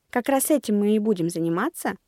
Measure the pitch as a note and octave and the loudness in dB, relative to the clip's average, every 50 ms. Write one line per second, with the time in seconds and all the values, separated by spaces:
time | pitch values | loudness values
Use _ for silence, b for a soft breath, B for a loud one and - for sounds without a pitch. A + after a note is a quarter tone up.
0 | _ _ - B3 A#3 - C4+ C4+ C4+ - D#4+ C#4 - - G#3+ G#3 G#3 G#3 G#3+ A3 | _ _ -4 -4 0 2 0 0 2 2 2 0 2 0 0 0 2 2 2 2
1 | G#3 A3 G#3+ F3+ E3 E3+ E3+ E3+ E3 E3 E3 E3+ G#3+ D#4+ - - - B3+ F#3+ - | 2 0 0 0 -2 -2 -2 -2 -2 -2 -2 -2 -2 -4 -6 -6 -6 -6 -6 -8
2 | _ | _